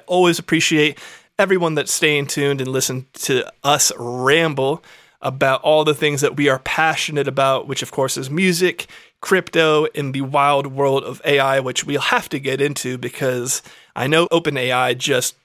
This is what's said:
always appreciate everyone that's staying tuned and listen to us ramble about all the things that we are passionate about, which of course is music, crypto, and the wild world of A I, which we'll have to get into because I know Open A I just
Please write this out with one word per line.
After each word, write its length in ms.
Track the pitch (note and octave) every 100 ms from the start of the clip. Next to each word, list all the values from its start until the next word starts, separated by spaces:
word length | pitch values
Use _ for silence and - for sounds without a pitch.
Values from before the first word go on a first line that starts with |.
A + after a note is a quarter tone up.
| -
always 320 | F3+ F3 E3
appreciate 600 | - D#3+ - D#3 D3+ C#3 - - _ -
everyone 360 | G3 F#3+ E3
that's 180 | D3+ C3
staying 360 | - D#3+ D3 C#3
tuned 340 | - C#3+ C#3+
and 100 | B2+
listen 340 | C3 - B2+ C3
to 300 | - - B2+ - -
us 300 | C#3+ C#3+ C#3+ -
ramble 840 | A#2+ B2 B2+ D#3 E3 C#3+ E3+ D#3+ - - _ _
about 400 | C3+ C3 C3+ C3
all 240 | E3+ D#3
the 80 | D#3
things 300 | C#3+ D3+ C#3+
that 140 | C#3 C#3
we 120 | C#3+
are 120 | C3
passionate 680 | - - D#3+ D#3 - D3 C3+
about, 400 | C3+ C3+ C3 C#3
which 140 | C3
of 80 | C3
course 260 | - C3+ -
is 140 | C3
music, 560 | D3+ F#3+ E3+ F3+ E3 - - - -
crypto, 640 | - F#3+ E3+ E3 D#3+ D3+ D#3
and 200 | - C#3
the 80 | C3+
wild 460 | C3 C#3+ C#3+ C#3+ C#3
world 360 | C3+ C#3 C3+
of 160 | F#2+ C3 -
A 120 | C#3
I, 220 | C3+ C3+
which 240 | B2+ -
we'll 160 | - C#3
have 300 | - B3 -
to 80 | C#3+
get 240 | C3+ C3+
into 340 | C#3+ C#3 B2+ B2+
because 640 | A#2+ - C3+ B2+ B2 - - - _
I 120 | - B2+
know 220 | D#3+ E3+
Open 260 | E3 D#3+ C#3
A 160 | B2+
I 220 | B2+ B2+
just 400 | B2 C#3+ B2+ - -